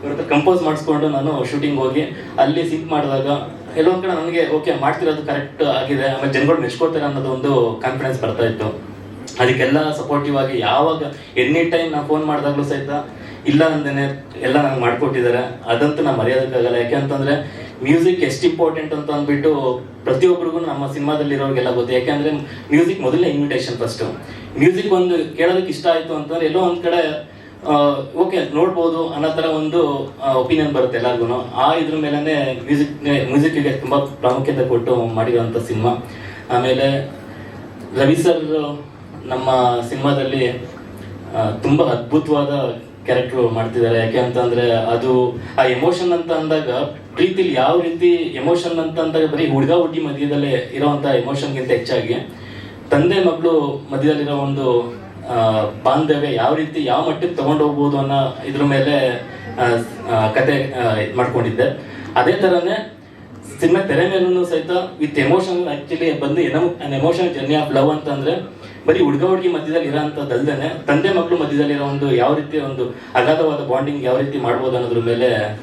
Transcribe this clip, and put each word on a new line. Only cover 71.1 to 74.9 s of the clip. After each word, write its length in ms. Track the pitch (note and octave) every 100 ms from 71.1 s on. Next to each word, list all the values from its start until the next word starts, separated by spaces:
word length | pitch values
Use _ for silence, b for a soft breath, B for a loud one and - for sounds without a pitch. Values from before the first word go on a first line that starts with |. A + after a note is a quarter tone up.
ಮಗಳು 240 | F3+ E3+ E3+
ಮಧ್ಯದಲ್ಲಿ 360 | D3 C#3+ C#3+
ಇರೋ 100 | C#3+
ಒಂದು 300 | C#3+ C#3+ C#3
ಯಾವ 200 | A#2+ B2
ರೀತಿ 240 | D3+ C#3+ D#3
ಒಂದು 400 | C3+ B2+ B2 B B
ಅಗಾಧವಾದ 520 | - - D#3 D#3 C#3+ C#3
ಬಾಂಡಿಂಗ್ 380 | - C#3+ C#3+
ಯಾವ 140 | B2+ B2+
ರೀತಿ 200 | C3+ -
ಮಾಡ್ಬೋದು 380 | A#2 B2 B2+ B2
ಅನ್ನೋದ್ರ 220 | B2